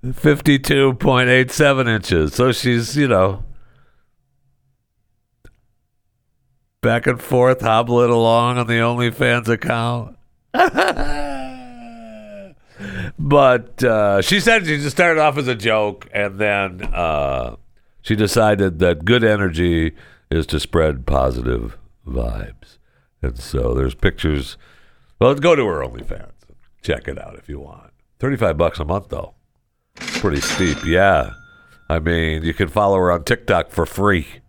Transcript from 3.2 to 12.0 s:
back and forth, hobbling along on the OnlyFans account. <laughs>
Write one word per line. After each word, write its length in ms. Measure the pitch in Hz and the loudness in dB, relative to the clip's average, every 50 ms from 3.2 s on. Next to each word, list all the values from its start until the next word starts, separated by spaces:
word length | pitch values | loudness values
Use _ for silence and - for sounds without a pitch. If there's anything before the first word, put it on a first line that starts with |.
| 92 98 98 98 - - - - - - _ _ _ _ _ _ _ _ _ _ _ _ _ _ _ _ _ _ _ _ _ _ _ _ _ _ _ _ _ _ _ _ _ _ _ - _ _ _ _ _ _ _ _ _ _ _ _ _ _ _ _ _ _ _ _ _ _ _ _ _ _ | 4 2 0 -4 -10 -12 -14 -16 -20 -20 _ _ _ _ _ _ _ _ _ _ _ _ _ _ _ _ _ _ _ _ _ _ _ _ _ _ _ _ _ _ _ _ _ _ _ -20 _ _ _ _ _ _ _ _ _ _ _ _ _ _ _ _ _ _ _ _ _ _ _ _ _ _
back 240 | - 117 113 120 - | -2 0 0 0 0
and 160 | - 127 120 | -2 -2 -2
forth, 400 | - - - 127 123 127 131 127 | -4 -2 2 4 4 4 4 2
hobbling 480 | - 117 110 113 120 120 120 120 120 117 | 2 0 2 2 2 2 2 4 4 4
along 480 | 120 117 117 113 113 117 117 120 123 123 | 4 4 4 4 4 4 2 0 0 -2
on 80 | 120 | -2
the 140 | 113 117 117 | 0 0 0
OnlyFans 680 | 117 117 120 120 120 117 110 - 131 123 120 120 117 117 | 2 0 0 0 -2 -2 0 0 0 0 2 0 0 0
account. 680 | 117 113 - 170 120 117 113 117 120 120 113 - - - _ _ _ _ _ _ _ | -2 -2 0 -2 -2 -2 -2 -2 -4 -6 -8 -10 -16 -20 _ _ _ _ _ _ _
<laughs> 2000 | - 349 349 - - 370 - - - - - - 294 285 285 277 269 262 262 262 254 254 247 - 240 240 233 233 233 | 0 0 2 2 0 0 0 0 -2 -2 -2 -2 -2 -4 -6 -6 -8 -10 -12 -14 -16 -18 -18 -20 -20 -20 -20 -20 -20